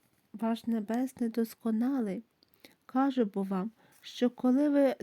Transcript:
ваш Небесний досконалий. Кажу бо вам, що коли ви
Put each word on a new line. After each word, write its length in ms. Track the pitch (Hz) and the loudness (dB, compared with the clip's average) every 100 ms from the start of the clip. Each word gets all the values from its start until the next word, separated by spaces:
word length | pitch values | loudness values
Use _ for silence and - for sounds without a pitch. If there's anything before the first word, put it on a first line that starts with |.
| _ _ _ | _ _ _
ваш 340 | 208 226 226 - | -6 -4 -2 -2
Небесний 600 | 226 202 233 262 - 233 | -4 -2 -2 -4 -4 -4
досконалий. 920 | 226 226 - 226 220 247 277 214 190 - _ _ _ - _ - | -2 -2 -4 -4 0 0 0 -2 -4 -8 _ _ _ -20 _ -4
Кажу 440 | 262 277 254 208 | 0 2 2 0
бо 100 | 196 | -2
вам, 280 | 196 190 214 - _ _ | -2 -2 -4 -8 _ _
що 280 | - - 247 | -16 0 0
коли 400 | 247 254 254 302 | 2 2 4 4
ви 260 | 285 269 - | 4 4 2